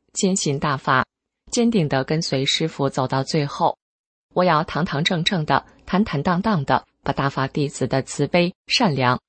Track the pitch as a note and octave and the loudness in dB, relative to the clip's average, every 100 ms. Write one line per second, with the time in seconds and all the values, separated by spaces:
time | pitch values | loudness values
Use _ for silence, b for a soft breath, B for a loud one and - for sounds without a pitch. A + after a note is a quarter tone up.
0 | _ - F#3+ F#3+ D#3 C#3 D#3 C3+ - C3 | _ -2 0 0 0 -2 -2 -2 0 0
1 | - _ _ _ - B3 A#3 A3+ D3 C3+ | 0 _ _ _ -6 0 2 2 2 0
2 | C3+ D#3 - C3+ C#3+ - D#3+ - C#3 C#3+ | 0 -2 -2 -2 0 0 -2 -2 -2 0
3 | C3 C3+ C3+ D#3+ C#3+ - D#3+ - _ _ | -2 -2 -2 -2 -2 0 -2 -2 _ _
4 | _ _ _ - F3+ D3+ E3+ C#3+ F#3 C#3+ | _ _ _ 0 4 4 0 -4 -2 -2
5 | E3+ F3+ F3 E3+ D3+ C#3 - b - F#3 | 0 0 0 -2 2 0 0 b -2 0
6 | A3 C#3+ F3+ F3 A3+ F#3 C#3 C3 - _ | 0 0 0 0 0 0 2 0 -2 _
7 | - - C#3 C#3 C3+ - C#3+ - C3+ C3+ | -6 -2 -2 -2 -4 -2 -4 -2 -2 -2
8 | - - C#3+ F3 F3 - - - A3 C#3 | -4 -4 0 2 0 -2 -4 0 2 2
9 | B2 B2 | 2 0